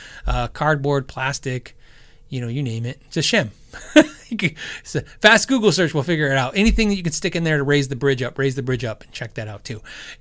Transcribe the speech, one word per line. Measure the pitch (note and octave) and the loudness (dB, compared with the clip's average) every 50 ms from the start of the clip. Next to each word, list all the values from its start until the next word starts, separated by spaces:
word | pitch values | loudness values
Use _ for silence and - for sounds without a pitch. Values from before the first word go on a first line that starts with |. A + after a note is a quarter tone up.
| - - - - - | -20 -20 -16 -10 -4
Uh, | - B2+ B2 A#2+ A#2 | -2 -2 0 -2 -4
cardboard, | - - D3+ D3+ D#3 C#3+ C3+ C#3+ C#3+ C#3 C3 - | -4 -2 2 2 2 2 2 0 0 0 -2 -4
plastic, | - - C3 C3+ C3+ - - C3+ B2+ B2+ A#2+ - - - - - - - - - - - - - | -6 -6 -4 -4 -4 -4 -6 -6 -6 -6 -8 -12 -20 -20 -20 -20 -20 -20 -20 -20 -20 -20 -16 -10
you | - B2+ B2 | -8 -6 -6
know, | A#2 | -4
you | A#2 C#3 D3 | -4 -4 -4
name | B2 A2+ A2+ A2+ | -4 -4 -4 -6
it. | A#2+ C3 - - | -6 -8 -10 -12
It's | - - | -6 -4
a | E3+ | -2
shim. | D3 - - G#3+ D3 G#2+ - - - - - - - - - | 0 2 2 0 0 -2 -6 -16 -20 -20 -18 -18 -4 4 6
<laughs> | D4+ D#4 - - - - - | 6 6 6 4 -14 -14 -10
You | A#3+ | -6
can, | G3+ G3+ E3 - - - - - - | -4 -4 -4 -4 -6 -14 -14 -14 -14
it's | - - - | -12 -6 -6
a | C3+ - | -6 -6
fast | - - - - G#3 A3+ A3 - | -8 -4 2 4 6 6 6 4
Google | - C4 C4 G#3 G#3+ | 2 2 4 4 4
search | D3+ F3 F#3 D#3 - | 4 4 2 2 0
will | D3+ B2+ | -2 -2
figure | D#3+ F3 D#3 D3+ | 0 0 0 0
it | C#3 C3+ | 2 2
out. | C3+ B2+ B2+ - | 2 0 0 0
Anything | F#3+ G3+ A3+ - - A3+ G#3 | 2 4 4 4 4 2 2
that | G3+ | 0
you | F#3+ E3+ | 0 -2
can | E3 - | -4 -4
stick | - - F3+ - | -2 -4 -2 -2
in | F3 E3 | 0 0
there | D#3+ D#3 D3 | 2 2 2
to | C#3 | 2
raise | C3+ C#3+ D3 C#3 | 2 2 2 2
the | B2+ C3+ | 0 -4
bridge | A#2 C3+ C#3 C3+ A#2+ B2 | -2 0 0 0 0 -2
up, | A#2+ - - | -6 -4 -2
raise | C3+ C#3 B2+ | -2 -2 -2
the | C#3 B2 | -2 -4
bridge | B2+ B2+ A#2+ B2+ | -4 -4 -2 -4
up | A#2 A2 - - | -6 -8 -8 -12
and | - - | -16 -14
check | - C3 A2 - | -12 -12 -12 -10
that | - A2 | -10 -10
out | G#2+ G#2 G2+ - | -10 -12 -12 -12
too. | - A#2+ G#2+ - - - - - - - - | -12 -12 -12 -14 -16 -18 -16 -16 -18 -16 -8